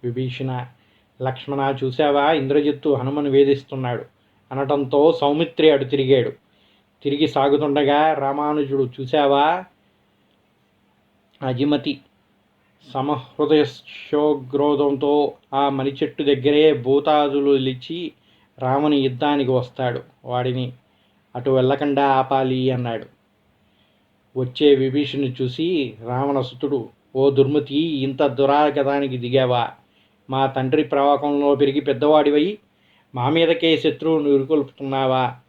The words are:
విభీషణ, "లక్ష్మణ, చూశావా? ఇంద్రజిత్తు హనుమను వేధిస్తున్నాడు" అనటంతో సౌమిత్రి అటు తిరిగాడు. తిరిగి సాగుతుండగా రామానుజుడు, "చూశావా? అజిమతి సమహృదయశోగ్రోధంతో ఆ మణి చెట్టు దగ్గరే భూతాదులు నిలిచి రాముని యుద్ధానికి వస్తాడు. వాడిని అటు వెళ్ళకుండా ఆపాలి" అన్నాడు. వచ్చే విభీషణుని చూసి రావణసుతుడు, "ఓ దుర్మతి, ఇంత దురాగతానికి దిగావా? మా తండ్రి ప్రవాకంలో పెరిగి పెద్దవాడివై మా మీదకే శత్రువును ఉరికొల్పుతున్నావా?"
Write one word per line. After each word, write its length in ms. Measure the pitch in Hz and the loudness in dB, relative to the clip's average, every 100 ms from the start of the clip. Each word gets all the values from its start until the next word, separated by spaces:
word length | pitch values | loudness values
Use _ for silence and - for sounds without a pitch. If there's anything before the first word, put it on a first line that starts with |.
విభీషణ, 600 | 123 120 131 127 131 127 123 _ _ _ _ _ | -6 -6 -6 -6 -6 -6 -10 _ _ _ _ _
"లక్ష్మణ, 560 | 131 127 - 139 139 131 | -8 -8 -8 -4 -2 -2
చూశావా? 480 | 131 127 151 143 143 | -6 0 2 2 2
ఇంద్రజిత్తు 640 | 160 135 143 147 135 156 | 2 2 0 0 -2 0
హనుమను 360 | 135 127 147 143 | 0 -2 -4 2
వేధిస్తున్నాడు" 760 | 135 139 139 - 135 127 120 - _ _ _ _ | 4 4 2 -2 -8 -6 -6 -8 _ _ _ _
అనటంతో 600 | 135 139 143 131 143 151 | -6 -2 -2 0 4 4
సౌమిత్రి 580 | 165 143 147 165 - 156 | 4 0 0 -2 4 4
అటు 140 | 143 | 4
తిరిగాడు. 480 | 127 139 131 135 117 - _ _ _ _ _ _ | 0 -2 2 2 2 -6 _ _ _ _ _ _
తిరిగి 240 | 143 143 151 | -6 -2 0
సాగుతుండగా 880 | - 139 147 151 143 143 143 156 | 2 2 2 2 0 2 2 2
రామానుజుడు, 760 | 147 135 143 147 151 143 135 127 127 | 0 -2 -4 -2 -2 -2 -2 -4 -6
"చూశావా? 640 | 127 151 143 139 147 175 185 _ _ _ _ _ _ _ _ _ _ _ _ _ _ _ _ _ | -4 0 2 2 2 0 -6 _ _ _ _ _ _ _ _ _ _ _ _ _ _ _ _ _
అజిమతి 580 | 135 123 143 147 147 135 _ _ _ _ _ _ _ _ - | -6 -2 -2 -2 -4 -10 _ _ _ _ _ _ _ _ -12
సమహృదయశోగ్రోధంతో 2500 | 143 135 143 - - 147 156 143 - - - - 147 151 143 127 135 147 143 143 143 143 147 143 - _ 135 | -6 -4 -4 -6 -4 2 2 2 -4 -20 -20 -6 0 0 0 -4 -2 0 2 0 0 0 0 0 -4 _ -2
ఆ 140 | 143 | -2
మణి 220 | 139 135 | 0 -4
చెట్టు 320 | 135 151 - | -4 -6 -2
దగ్గరే 500 | 143 135 127 147 156 | 0 2 2 4 4
భూతాదులు 800 | 143 120 139 151 151 147 139 139 | 4 2 0 2 2 2 0 2
నిలిచి 600 | 139 131 127 127 165 170 - _ _ _ - | 2 0 -6 -10 -10 -10 -14 _ _ _ -8
రాముని 380 | 127 139 151 143 | -2 0 2 2
యుద్ధానికి 540 | 135 123 147 147 131 | 0 -2 -2 0 0
వస్తాడు. 500 | 127 123 - 127 123 - _ 127 | 0 -2 -6 -4 -4 -10 _ -8
వాడిని 480 | 123 127 127 123 123 _ _ _ _ _ 123 | -4 -4 -4 -6 -10 _ _ _ _ _ -8
అటు 140 | 127 | 0
వెళ్ళకుండా 580 | 131 127 139 147 139 139 | 2 2 0 0 0 2
ఆపాలి" 640 | 135 131 135 131 131 127 | 2 0 0 0 -2 -2
అన్నాడు. 340 | 123 120 113 - _ _ _ _ _ _ _ _ _ _ _ _ 127 | -2 -4 -8 -10 _ _ _ _ _ _ _ _ _ _ _ _ -6
వచ్చే 360 | 127 123 147 139 | -6 2 6 6
విభీషణుని 600 | 131 139 139 139 135 123 | 4 -2 -2 -4 -6 -4
చూసి 520 | 127 123 165 180 131 104 113 | -6 -4 -2 -2 -4 -8 -8
రావణసుతుడు, 840 | 123 139 139 127 - 143 139 110 _ _ 131 | -4 -2 -2 -4 -6 -4 -4 -6 _ _ 0
"ఓ 140 | 135 | 2
దుర్మతి, 460 | 131 131 147 143 139 | 4 2 2 -2 -4
ఇంత 480 | 165 147 135 135 | -2 -2 -4 0
దురాగతానికి 960 | 143 120 139 143 151 147 135 139 139 127 | -2 2 2 4 2 0 -2 -2 -2 -6
దిగావా? 520 | 120 131 127 123 117 - _ _ _ _ _ | -2 0 2 0 -2 -8 _ _ _ _ _
మా 160 | 131 135 | -2 -2
తండ్రి 380 | 131 131 151 | -2 -2 0
ప్రవాకంలో 720 | 151 143 139 143 147 143 143 139 | 0 0 2 2 0 0 2 2
పెరిగి 240 | 143 139 | 2 0
పెద్దవాడివై 760 | 139 123 147 151 147 147 160 214 _ _ _ _ _ 127 | -2 -2 4 4 4 2 0 -4 _ _ _ _ _ -4
మా 140 | 123 | 0
మీదకే 480 | 160 165 165 165 156 | 2 2 2 2 2
శత్రువును 560 | 160 139 156 160 143 | 0 -2 -2 0 2
ఉరికొల్పుతున్నావా?" 1000 | 139 135 156 139 _ 139 135 131 127 123 123 | 2 2 -2 -2 _ -6 -2 0 0 -2 -6